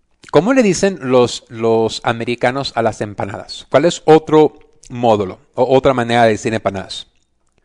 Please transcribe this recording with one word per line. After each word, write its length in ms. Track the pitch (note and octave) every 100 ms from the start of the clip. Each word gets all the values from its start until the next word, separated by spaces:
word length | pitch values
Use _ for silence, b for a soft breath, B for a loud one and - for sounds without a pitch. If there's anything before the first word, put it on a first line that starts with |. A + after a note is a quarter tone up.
| _ _ -
¿Cómo 220 | D3 F#3+
le 100 | C4+
dicen 340 | G#3+ F3 G3 F#3+
los, 420 | C3 B2+ A#2+ - -
los 520 | A2+ A2+ A2+ A2+ -
americanos 680 | - A#2 A#2 A#2+ B2 C3+ C3+ -
a 60 |
las 200 | A2+ -
empanadas? 680 | G#2+ G2+ G2+ G2+ - - -
¿Cuál 160 | C3+ E3
es 160 | - -
otro 520 | D#3 D#3 D#3 D3+ - _ _ -
módulo 480 | B2 A#2+ G#2+ F#2+ G#2+ _
o 220 | - B2 C3+
otra 160 | C#3
manera 300 | B2+ A#2 A#2
de 80 | A#2
decir 220 | G#2+ A#2+ A2
empanadas? 500 | G2+ G2 - - - _ _ _ _ _